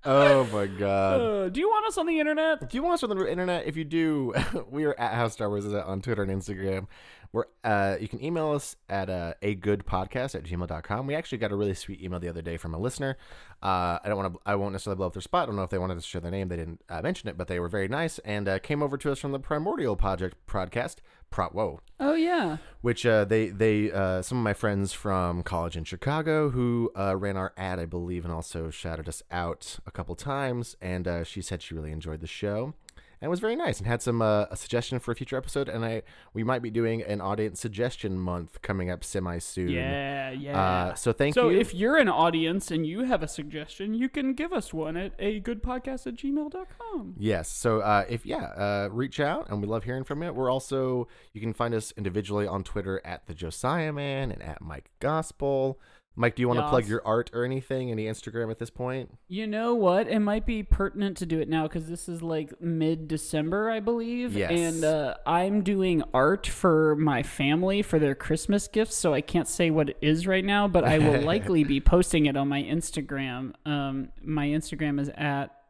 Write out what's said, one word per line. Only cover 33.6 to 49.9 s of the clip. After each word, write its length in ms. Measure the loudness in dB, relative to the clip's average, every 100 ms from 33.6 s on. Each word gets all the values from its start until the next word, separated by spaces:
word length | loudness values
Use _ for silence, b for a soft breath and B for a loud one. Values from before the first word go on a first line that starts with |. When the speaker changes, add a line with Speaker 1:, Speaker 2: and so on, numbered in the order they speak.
| -2 -2
Speaker 1:
and 100 | -2
had 140 | -2
some, 200 | 0 2
uh, 240 | 4 4 2
a 60 | -4
suggestion 420 | -2 -2 -2 -4
for 140 | -4
a 20 | -6
future 220 | -4 -4
episode. 320 | -2 -2 -2
And 160 | -2 -4
I, 160 | -4 -8 B B
we 100 | -4
might 180 | 0 0
be 80 | 0
doing 320 | 0 2 0
an 200 | -2 -2
audience 400 | -2 0 -2 -2
suggestion 580 | -8 -2 -2 -2 -4 -2
month 420 | -2 -4 -6 -12
coming 280 | -6 -4 -2
up 140 | -4 -4
semi 320 | -4 -4 -6
soon. 320 | -6 -4 -2
Speaker 2:
Yeah, 600 | 0 -2 -2 -4 -4 -6
yeah. 280 | -8 -4 0
Speaker 1:
Uh, 320 | 2 2 0 -2
so 180 | -2
thank 200 | 2 2
Speaker 2:
So 140 | 4 6
Speaker 1:
you. 100 | 4
Speaker 2:
if 160 | 2
you're 220 | 0 4 6
an 140 | 6
audience 600 | 6 4 4 0 0 -2
and 140 | -2 -2
you 200 | -2 0
have 180 | 0
a 40 | 0
suggestion, 640 | -8 -10 -10 -12 -8 -4
you 160 | -2 -2
can 240 | -2 -2
give 180 | -2 -2
us 220 | -4 -4
one 240 | -6 -4 -4
at 160 | -6 -4
a 220 | -4 -2
good 240 | -4 -4
podcast 420 | -4 -4 -6 -8 -8
at 80 | -6
gmail 360 | -2 -2 -2
dot 160 | -8 -12 -14
com. 380 | -8 -8 -8 -4
Speaker 1:
Yes. 300 | 0 0 -2
So, 320 | -2 2 2
uh, 240 | 4 4 4
if, 160 | -4 -4
yeah, 220 | -4 -4
uh, 420 | -2 0 0 -2
reach 300 | -2 -4 0
out 260 | 0 0 -4
and 120 | -4
we 60 | -2
love 180 | -2
hearing 180 | -2